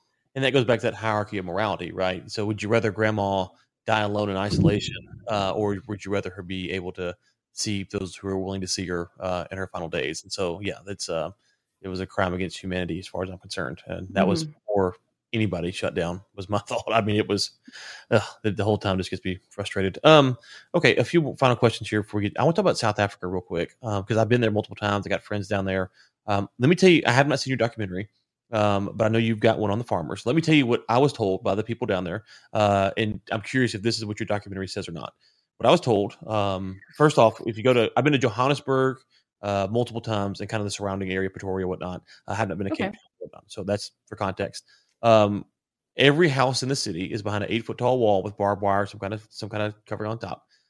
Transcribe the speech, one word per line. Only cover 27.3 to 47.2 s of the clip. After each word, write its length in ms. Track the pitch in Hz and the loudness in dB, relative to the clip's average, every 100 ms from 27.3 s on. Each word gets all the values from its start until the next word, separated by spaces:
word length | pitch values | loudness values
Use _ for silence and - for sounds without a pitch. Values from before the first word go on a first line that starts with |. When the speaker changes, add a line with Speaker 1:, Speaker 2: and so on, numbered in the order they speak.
| 143 | 2
Speaker 1:
seen 120 | - | -2
your 80 | 131 | -2
documentary, 500 | 113 - 101 90 101 _ _ _ _ | -2 -2 -6 -6 -8 _ _ _ _
um, 380 | 113 104 101 101 | 0 2 2 0
but 100 | 107 | 0
I 40 | 110 | 2
know 100 | 113 | 2
you've 220 | 113 110 | 2 2
got 180 | 113 85 | 2 4
one 120 | 104 | 2
on 80 | 104 | -2
the 60 | |
farmers. 400 | 120 98 73 95 | -2 -4 -4 -4
Let 120 | 113 156 | 0 0
me 60 | |
tell 120 | 156 | 4
you 120 | 156 123 | 4 6
what 180 | 117 - | 2 2
I 80 | 120 | 4
was 140 | 143 | 4
told 300 | - 104 95 | 2 0 0
by 120 | 101 | 0
the 100 | 98 | -2
people 220 | 104 113 117 | -2 -4 -2
down 180 | 95 | -2
there, 200 | 90 98 - - _ | -2 -6 -10 -20 _
uh, 400 | 110 104 98 98 - | 2 4 4 2 2
and 240 | 110 104 - | -2 -4 -6
I'm 100 | 107 | -8
curious 320 | - 131 123 | -2 0 0
if 80 | 107 | 0
this 160 | 110 113 | -2 -2
is 60 | |
what 160 | 107 104 | -4 -6
your 60 | - | -4
documentary 420 | 101 101 95 95 | -4 -6 -8 -8
says 200 | - 90 | -8 -8
or 40 | |
not. 220 | 82 58 - _ _ _ _ | -10 -12 -14 _ _ _ _
What 100 | 120 | 4
I 40 | |
was 100 | 175 | 4
told, 360 | 131 104 101 - - | 4 0 0 -6 -6
um, 540 | 110 101 95 95 95 - - | -2 -2 -2 -6 -10 -16 2
first 220 | 151 147 | 4 8
off, 220 | 113 - - | 6 4 -4
if 100 | 110 | 0
you 80 | |
go 80 | 117 | 2
to, 180 | 123 110 - | 4 4 2
I've 80 | |
been 80 | 135 | 2
to 60 | 139 | 2
Johannesburg, 800 | 120 104 131 139 - 131 131 127 _ _ _ _ | 2 2 0 0 0 0 0 -2 _ _ _ _
uh, 240 | 101 101 98 | -4 -2 0
multiple 300 | 117 120 113 | 0 -2 -4
times 400 | 113 107 101 95 | -4 -2 -2 -4
and 80 | 101 | -6
kind 120 | 113 | -4
of 40 | |
the 60 | 104 | -4
surrounding 400 | - 101 98 95 | -4 -6 -4 -2
area, 180 | 95 95 | -2 -2
Pretoria, 380 | 92 95 95 92 | -4 -6 -4 -4
whatnot. 360 | 90 87 90 - - - | -4 -6 -10 -14 -18 -8
I 60 | |
have 140 | 98 107 | -4 -2
not 80 | 87 | -2
been 100 | 98 | -4
to 20 | |
Cape 100 | 104 | -4
Speaker 2:
Okay. 160 | 196 - | -4 -6
Speaker 1:
Town, 140 | _ _ | _ _
whatnot. 260 | - - - | -16 -16 -16
So 160 | - | -10
that's 260 | 95 104 - - _ | -4 -4 -6 -16 _
for 100 | 104 | -6
context. 480 | 98 95 98 - - _ _ _ | -4 -4 -6 -8 -20 _ _ _
Um, 420 | 117 110 104 101 - _ _ _ _ - | 4 6 6 2 -8 _ _ _ _ 4
every 320 | 135 147 175 | 4 6 4
house 340 | 135 131 127 | 4 2 0
in 60 | 127 | -2
the 80 | 139 | -2
city 360 | - 82 92 | -4 -6 -6
is 100 | 110 | -6